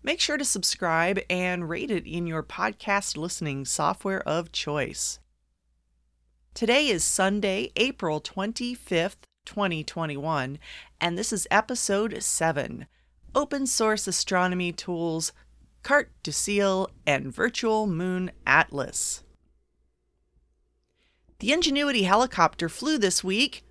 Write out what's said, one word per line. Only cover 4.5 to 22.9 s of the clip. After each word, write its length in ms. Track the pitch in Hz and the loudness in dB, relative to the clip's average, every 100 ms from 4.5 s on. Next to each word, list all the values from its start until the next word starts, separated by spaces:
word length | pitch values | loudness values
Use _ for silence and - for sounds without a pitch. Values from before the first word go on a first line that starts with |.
choice. 680 | - - 147 131 - - - _ _ _ _ _ _ _ _ _ _ _ _ _ | -6 -2 -2 -2 -4 -6 -6 _ _ _ _ _ _ _ _ _ _ _ _ _
Today 340 | - 226 254 294 | -2 4 4 4
is 160 | 180 | 2
Sunday, 680 | - - 190 208 196 190 - - | 2 2 2 2 0 0 -4 0
April 420 | 247 269 170 151 | 0 0 -2 -2
twenty-fifth, 1040 | - - 202 226 240 247 - 175 175 - - _ | -4 -6 -6 -4 -8 -8 -2 0 0 -6 -20 _
twenty 400 | - 208 196 165 | -12 -2 -2 -2
twenty-one, 760 | 147 - 160 139 151 151 131 143 - - - _ | -6 -6 -6 -4 -2 -2 -2 -8 -14 -20 -20 _
and 160 | 170 175 | -2 -2
this 160 | 220 | -4
is 140 | 202 - | -4 2
episode 720 | 196 220 247 - 196 220 - | 2 2 -4 0 0 0 -2
seven, 640 | - - 165 147 - - - _ _ _ - | -2 0 0 0 -4 -8 -14 _ _ _ -2
Open 320 | - 285 277 262 | 0 0 -2 0
Source 420 | - 220 214 196 | 2 2 2 0
Astronomy 640 | 180 - 185 180 180 180 | -2 2 2 2 2 -2
Tools, 640 | 170 - 175 170 160 165 - _ _ - _ | -4 -6 -2 -2 -2 -4 -8 _ _ -20 _
Carte 300 | - 285 - - | 2 2 2 -8
du 100 | - | -6
Ciel, 600 | - - 202 196 190 190 - - | -4 0 2 4 2 -2 -2 0
and 260 | 139 139 | 0 0
Virtual 540 | - 247 - 226 220 214 | 0 0 0 0 2 2
Moon 420 | 165 185 185 180 - - | 0 -2 -2 -4 -4 4
Atlas. 800 | 143 - 143 131 - - - - _ _ _ _ _ _ _ _ _ _ _ _ _ _ _ _ _ _ _ _ _ | 4 4 -2 -6 -4 -6 -6 -14 _ _ _ _ _ _ _ _ _ _ _ _ _ _ _ _ _ _ _ _ _
The 140 | 220 | 2
Ingenuity 500 | 311 330 277 285 247 | 2 4 2 2 4
helicopter 680 | 185 208 254 - 165 - 165 | 4 4 4 4 2 2 -6
flew 300 | - 262 | -4 -2